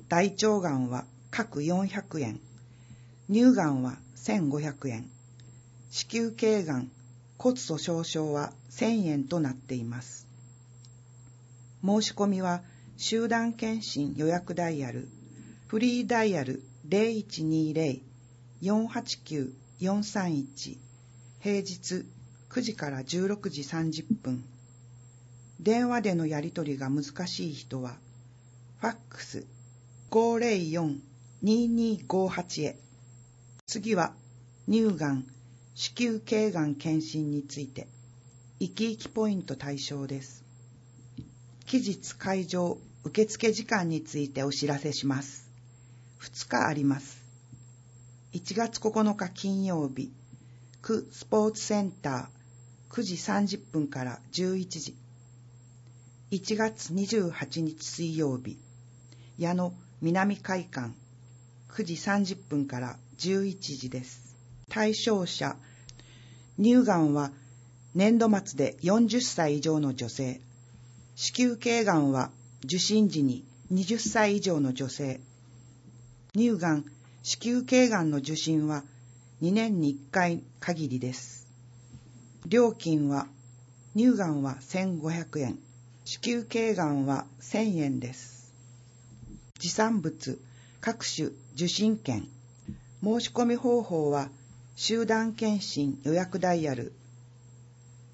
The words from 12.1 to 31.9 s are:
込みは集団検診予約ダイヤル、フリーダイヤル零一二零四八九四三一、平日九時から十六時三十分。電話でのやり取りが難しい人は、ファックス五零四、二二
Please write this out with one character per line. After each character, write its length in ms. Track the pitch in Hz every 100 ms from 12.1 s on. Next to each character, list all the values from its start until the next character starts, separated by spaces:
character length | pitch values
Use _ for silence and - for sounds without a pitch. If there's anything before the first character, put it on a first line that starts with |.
込 160 | - 202
み 140 | 185
は 200 | 185 175 - - - -
集 320 | - 226 226
団 240 | 233 233
検 320 | 226 220 226 214
診 280 | 139 147 147
予 100 | 156
約 280 | 175 - 170
ダ 140 | 170
イ 100 | 151
ヤ 120 | 127
ル、 160 | 123 135 - - - - - -
フ 120 | 220
リ 240 | 247 240
ー 40 | 202
ダ 180 | 233 220
イ 60 |
ヤ 120 | 170
ル 200 | 127 131 - -
零 280 | 151 196 226
一 340 | 220 208 165 156
二 280 | 160 156
零 280 | 156 156 - - - - - - -
四 260 | 185 214 226
八 320 | 233 226 -
九 340 | - 151 127 - - -
四 240 | 185 208
三 340 | 208 214 180 147
一、 400 | 139 - 135 - - - - - - -
平 220 | 202 202
日 440 | 196 175 - 185 - - - - -
九 120 | 247
時 140 | 214 -
か 140 | 147
ら 160 | 135 131
十 220 | 175 190
六 220 | 202 196
時 140 | 143
三 280 | 135 165 160
十 120 | 156
分。 400 | - - 131 123 - - - - - - - - - - - -
電 260 | 170 233 247
話 140 | 240
で 120 | 208
の 140 | 170 156
や 140 | 151
り 100 | 156
取 220 | 170 147
り 40 | 139
が 120 | 135
難 360 | 143 143 - 180
し 240 | - 170
い 20 |
人 280 | 131 - 131
は、 140 | 127 123 - - - - - - - -
フ 60 | 226
ァ 20 |
ッ 40 | 226 -
ク 140 | -
ス 220 | - - - - - - - - -
五 300 | 220 233 233
零 300 | 240 196 160
四、 320 | 170 156 139 - - - -
二 240 | 202 220 240
二 360 | 233 226